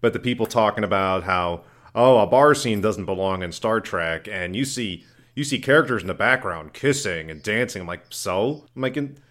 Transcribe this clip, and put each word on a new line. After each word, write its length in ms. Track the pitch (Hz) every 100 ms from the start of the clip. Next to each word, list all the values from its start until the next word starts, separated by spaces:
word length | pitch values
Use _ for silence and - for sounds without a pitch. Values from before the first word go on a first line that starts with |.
But 120 | 117
the 60 | 95
people 280 | 123 123 110
talking 380 | 120 107 104
about 400 | 104 98 95 95
how, 380 | 90 92 87 85 - _ -
"Oh, 240 | - 123 127
a 80 | 101
bar 280 | 120 147
scene 260 | 143 123 104
doesn't 240 | 101 95
belong 380 | 92 95 95 95
in 100 | 90
Star 280 | 82 113 110
Trek," 480 | 95 95 82 82 104
and 280 | 98 87 95
you 80 |
see, 400 | 135 131 110 87 _ _ _
you 100 | -
see 140 | 143 139
characters 440 | - 139 127 120
in 60 | 87
the 60 |
background 580 | 87 107 127 113 85 78
kissing 580 | - 165 139 104 85 80
and 120 | 78
dancing. 400 | - 107 123 101
I'm 60 | 87
like, 180 | 87 _
"So?" 560 | - - 92 113 147 _
I'm 80 | -
like, 140 | 131 135
In-, 200 | 139 139 _